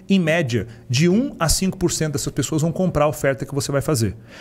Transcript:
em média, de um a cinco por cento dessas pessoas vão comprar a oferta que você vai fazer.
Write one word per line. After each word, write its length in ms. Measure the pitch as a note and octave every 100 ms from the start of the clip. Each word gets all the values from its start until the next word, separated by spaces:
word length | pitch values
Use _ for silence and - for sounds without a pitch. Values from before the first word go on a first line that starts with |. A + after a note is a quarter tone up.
| -
em 120 | G3
média, 480 | D#3+ E3 D3 A#2 F#2 - -
de 220 | B2 E3+
um 260 | G3 C#4 -
a 100 | D#3+
cinco 260 | - F#3+ -
por 140 | F3
cento 220 | - D#3
dessas 180 | C#3 -
pessoas 300 | - C#3 D#3
vão 100 | E3
comprar 340 | E3 F#3 D3+ D3
a 20 |
oferta 380 | D3+ C#3 C3 -
que 80 | C#3
você 160 | -
vai 100 | C#3
fazer. 340 | - - A2 - - -